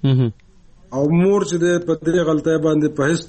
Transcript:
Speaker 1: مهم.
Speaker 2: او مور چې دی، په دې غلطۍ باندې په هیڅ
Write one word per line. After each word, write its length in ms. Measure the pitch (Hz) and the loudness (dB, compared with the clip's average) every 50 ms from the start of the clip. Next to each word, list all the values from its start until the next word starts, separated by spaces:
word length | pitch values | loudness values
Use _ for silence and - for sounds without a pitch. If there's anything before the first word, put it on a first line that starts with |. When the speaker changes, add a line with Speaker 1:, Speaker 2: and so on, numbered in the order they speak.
| - | 0
Speaker 1:
مهم. 280 | 135 135 127 127 113 - - - - - - - - - - - - 123 | 0 2 2 0 0 -4 -8 -16 -20 -20 -20 -20 -20 -20 -20 -18 -8 -4
Speaker 2:
او 100 | 135 143 151 | -2 0 2
مور 320 | 165 170 180 196 202 202 | 2 2 2 2 2 0
چې 140 | 196 - 175 | 0 -2 -2
دی، 180 | 170 170 175 175 170 175 | -2 0 0 0 0 -2
په 60 | 165 160 | -4 -4
دې 260 | 160 - 165 170 180 165 160 | -2 -2 -2 0 0 0 0
غلطۍ 280 | 160 151 - 165 160 156 151 | -2 0 0 0 0 0 0
باندې 220 | 156 156 151 151 147 - | 0 0 0 0 -2 -2
په 60 | - 135 147 | -2 -2 -2
هیڅ 120 | 170 165 - | -2 -4 -4